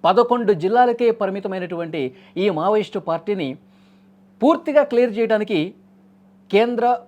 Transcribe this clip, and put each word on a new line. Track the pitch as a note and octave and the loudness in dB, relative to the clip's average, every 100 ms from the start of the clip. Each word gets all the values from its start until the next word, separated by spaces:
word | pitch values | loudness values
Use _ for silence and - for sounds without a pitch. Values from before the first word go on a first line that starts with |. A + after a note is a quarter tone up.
| E3+ | 2
పదకొండు | F#3+ A#3+ A#3+ G#3+ F3+ | 2 2 0 0 0
జిల్లాలకే | F#3 A#3 B3 A#3 A#3+ A3+ | 0 2 2 2 0 0
పరిమితమైనటువంటి | G3 G3 G3 F#3 F3+ E3+ E3+ D#3+ B2+ - - E3 | -4 -4 -8 -8 -8 -8 -8 -6 -6 -8 -14 -2
ఈ | G3+ D#3+ | -2 0
మావోయిస్టు | F3+ G#3+ G3+ G3+ - | 0 0 -2 -8 -6
పార్టీని | E3 G#3 G3+ C#3 C3 _ _ _ _ _ _ _ _ | -6 -4 -6 -6 -8 _ _ _ _ _ _ _ _
పూర్తిగా | C4 D#4+ - D4 C#4+ | 0 2 2 2 2
క్లియర్ | A#3+ A#3+ G#3 | 2 0 0
చేయడానికి | A3+ G#3+ G#3+ E3+ E3+ - _ _ _ _ _ _ _ | 0 0 0 -2 -4 -8 _ _ _ _ _ _ _
కేంద్ర | G3 A#3+ A#3+ A#3+ B3 | 2 2 0 0 0